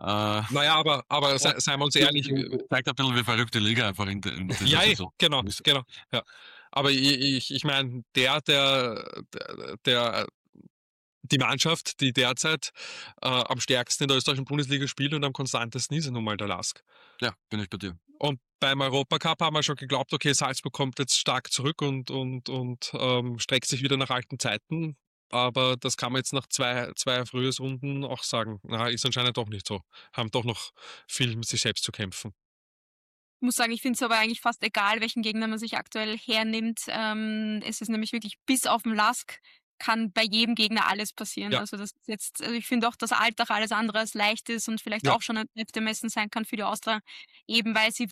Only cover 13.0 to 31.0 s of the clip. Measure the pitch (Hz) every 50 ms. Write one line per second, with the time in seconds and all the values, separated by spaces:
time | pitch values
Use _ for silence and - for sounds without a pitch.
13 | - - - - - 127 127 127 117 - 131 123 - - 131 123 120 - - -
14 | 147 139 135 131 123 - 143 135 135 - 139 147 143 127 143 139 139 135 - -
15 | 135 143 156 151 143 139 131 - 139 131 - 123 117 113 110 127 117 - 143 160
16 | 160 143 123 120 110 107 104 95 107 101 95 90 90 - - - - _ _ -
17 | - - - - 127 120 107 - _ _ - 107 104 95 - 98 101 95 87 87
18 | _ _ 285 - - 147 143 127 _ _ _ _ - 135 139 139 139 135 131 139
19 | 156 - 165 151 - 170 160 - 175 160 151 151 147 - 147 - 139 127 139 131
20 | - - - 143 - 151 135 - 143 131 131 - - 139 - - 139 135 123 -
21 | 143 127 - - - - 131 127 - - - - 127 143 160 - 147 143 135 135
22 | 127 - 131 135 131 127 131 127 123 - 131 131 127 123 123 120 - - - 120
23 | 123 127 127 123 123 123 120 117 - - 135 127 - - 147 127 127 135 139 135
24 | 135 - 127 123 123 - - 120 - 120 104 110 - - 160 160 165 160 147 -
25 | _ _ _ _ _ _ - 120 123 123 117 131 127 127 127 120 - 131 - -
26 | - 120 123 131 127 - - 135 127 - - - 135 123 123 127 120 - - -
27 | - 135 127 123 123 117 - 127 127 131 127 - 131 135 135 127 131 143 139 139
28 | 139 127 127 120 - - - 120 110 110 110 98 - - - 113 113 120 120 113
29 | - 135 113 127 123 123 117 - 117 104 107 98 - - 107 95 - _ - -
30 | - - - - 120 107 - 135 117 123 113 - - - - _ - - - -